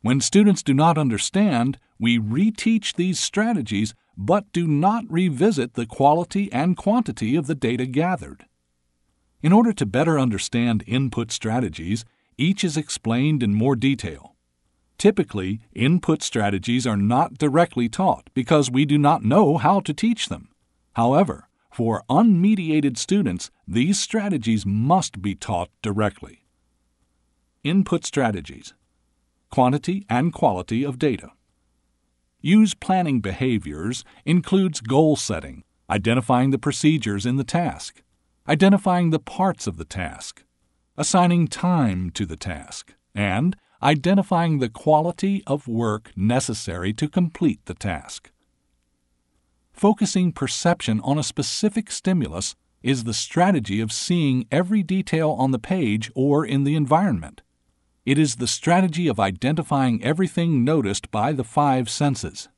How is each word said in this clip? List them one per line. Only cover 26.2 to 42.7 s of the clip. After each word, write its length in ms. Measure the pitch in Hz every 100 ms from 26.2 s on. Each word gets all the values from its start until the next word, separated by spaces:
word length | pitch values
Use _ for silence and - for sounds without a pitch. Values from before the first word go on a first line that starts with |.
| - - _ _ _ _ _ _ _ _ _ _ _ _
Input 400 | 139 190 185 170
strategies. 680 | - - 120 101 76 76 - _ _ _ _ _ _ _ _
Quantity 540 | - 127 143 - 190 196
and 240 | 120 165
quality 500 | - 156 95 92 113
of 140 | 143 127
data. 320 | 151 110 - _ _ _ _ _ _ _ _ _ _ _
Use 320 | 143 208 220
planning 460 | - - 190 170 127
behaviors 840 | 98 87 131 110 76 73 92 123 - - -
includes 560 | 175 - 190 190 147
goal 340 | 113 135 156 143
setting, 480 | - 87 71 64 - _ _
identifying 600 | 104 101 123 120 127 135
the 80 | 135
procedures 680 | - 135 151 156 113 101
in 120 | 113 131
the 60 |
task, 600 | 123 170 175 - - _ _ _ _ _ -
identifying 600 | 151 196 196 196 180 175
the 100 | 160
parts 480 | - - 190 - -
of 120 | 82
the 80 | 80
task, 580 | 101 82 - - - _ _ _ _ _ -
assigning 500 | 147 185 175 175 160
time 640 | - 180 180 123 92 90
to 160 | - 98
the 100 | 80
task, 560 | - 78 -